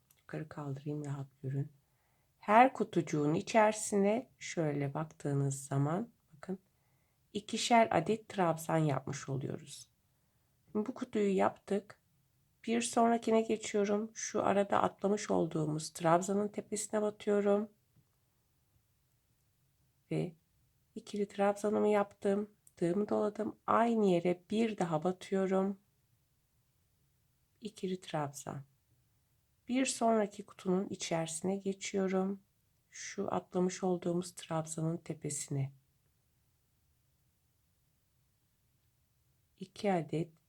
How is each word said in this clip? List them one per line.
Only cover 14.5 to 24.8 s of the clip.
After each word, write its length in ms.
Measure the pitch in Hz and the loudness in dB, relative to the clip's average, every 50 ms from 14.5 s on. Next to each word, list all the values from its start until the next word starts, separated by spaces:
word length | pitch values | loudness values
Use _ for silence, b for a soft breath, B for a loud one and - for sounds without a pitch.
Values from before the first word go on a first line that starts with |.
| 196 202 202 202 - - - | 4 2 2 2 2 2 2
atlamış 480 | 185 - - - 196 208 208 - - | 2 0 -2 0 0 0 0 0 0
olduğumuz 600 | 190 180 175 165 - 160 156 151 151 156 160 - | 0 2 2 0 0 -2 -2 0 -2 -2 -4 -8
trabzanın 580 | - - 170 160 165 175 190 208 196 202 208 208 | -8 -2 2 4 4 4 4 0 0 0 -2 -2
tepesine 540 | - - 214 - 214 202 - - - 214 208 | -4 -8 -8 -6 -8 -8 -6 -4 -2 -2 -2
batıyorum. 680 | 208 208 - - 208 208 208 202 202 202 208 214 214 - _ _ _ _ _ _ _ _ _ _ _ _ _ _ _ _ _ _ _ _ _ _ _ _ _ _ _ _ _ _ _ _ _ _ _ _ _ _ _ _ _ _ _ _ _ _ _ | -2 -4 -4 -2 0 0 2 4 4 4 2 2 -2 -8 _ _ _ _ _ _ _ _ _ _ _ _ _ _ _ _ _ _ _ _ _ _ _ _ _ _ _ _ _ _ _ _ _ _ _ _ _ _ _ _ _ _ _ _ _ _ _
Ve 220 | 165 156 160 - - _ _ _ _ _ _ _ _ _ _ _ _ | -4 -2 -2 -4 -6 _ _ _ _ _ _ _ _ _ _ _ _
ikili 340 | 214 - - - 208 202 202 | -18 -14 -10 -6 -4 -4 -4
trabzanımı 600 | - - 196 202 202 202 - 208 214 214 208 208 | -2 2 2 2 2 2 0 0 2 2 4 4
yaptım. 640 | 214 202 202 202 - _ - 202 196 208 214 - _ _ _ - _ | 4 4 2 0 -4 _ -2 0 0 0 -2 -4 _ _ _ -20 _
Tığımı 320 | - 180 170 175 202 208 202 | -2 -2 0 0 0 0 0
doladım. 480 | 220 214 214 208 208 - 214 220 - - _ | 0 0 0 0 -2 -4 -6 -6 -8 -6 _
Aynı 400 | - 208 214 233 233 233 220 208 | 2 4 4 4 4 4 4 4
yere 340 | 196 180 170 170 180 180 - - - | 4 4 4 4 2 0 -2 -2 -2
bir 280 | 208 214 233 220 208 | 0 0 0 0 0
daha 260 | - | -2